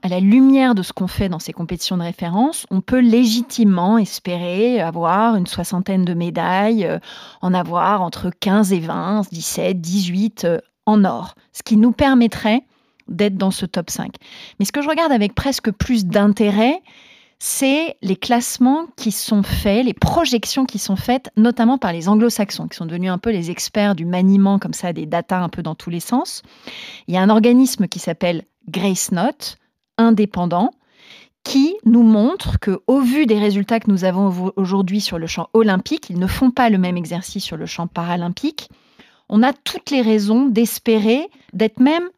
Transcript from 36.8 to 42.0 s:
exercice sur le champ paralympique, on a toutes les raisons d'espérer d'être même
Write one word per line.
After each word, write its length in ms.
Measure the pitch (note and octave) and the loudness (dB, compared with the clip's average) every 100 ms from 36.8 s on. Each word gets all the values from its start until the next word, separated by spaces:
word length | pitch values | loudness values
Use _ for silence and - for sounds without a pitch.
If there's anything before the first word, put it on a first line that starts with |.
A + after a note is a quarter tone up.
| F3+ F3+ | 0 -2
exercice 480 | D#3+ E3+ - G3+ | -6 -8 -8 -10
sur 120 | - D#3+ | -10 -10
le 100 | E3 | -10
champ 200 | - E3+ | -8 -8
paralympique, 800 | - E3+ F3 F3 F3+ D4+ - - _ _ _ - _ - | -6 -4 -4 -4 -4 -6 -8 -14 _ _ _ -20 _ -2
on 160 | G#3+ | 2
a 80 | B3+ | 2
toutes 380 | C#4 - - - | 0 -8 -12 -4
les 100 | C#4 | 0
raisons 460 | A3 A3 G3+ A3+ C#4 | 2 2 2 2 2
d'espérer 800 | G#3+ A#3 - - G#3+ G#3+ B3 F4+ _ _ | 2 0 -2 0 0 2 0 -2 _ _
d'être 280 | F#3 A3 - | -2 -2 2
même 240 | B3+ E4 | 2 2